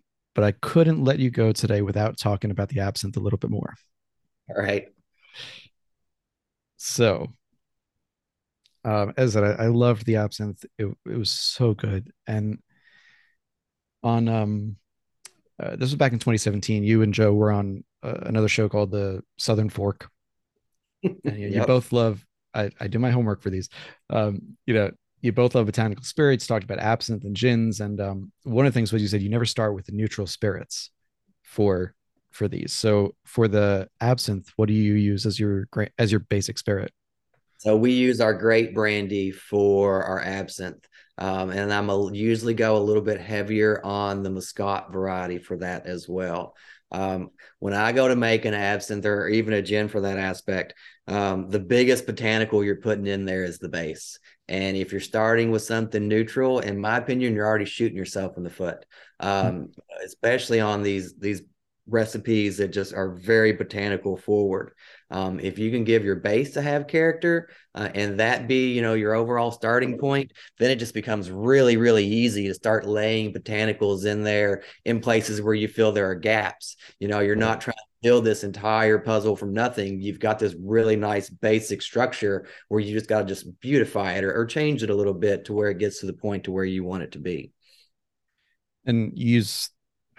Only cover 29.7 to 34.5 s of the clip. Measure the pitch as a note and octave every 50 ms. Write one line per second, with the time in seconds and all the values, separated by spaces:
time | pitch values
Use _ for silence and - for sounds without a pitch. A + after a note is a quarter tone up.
29.7 | G#2 G2 - - G2 G#2 A2 G#2+ - - G2+ F#2 - - A2+ G#2 F#2+ - - -
30.7 | - - - - _ _ _ _ _ _ _ _ _ _ _ - - - G#2 G2+
31.7 | F#2 F2+ F2+ F#2 - _ _ _ _ _ _ _ - - G#2+ G2 - G1+ G1+ -
32.7 | - - - A2 G#2+ G#2 G2+ - - _ _ - - B2 A2+ G#2+ G2+ G#2 G#2 G2+
33.7 | G2+ F#2+ G2 - _ - A#2 A#2+ B2+ A#2+ - A2+ G2+ F#2 - -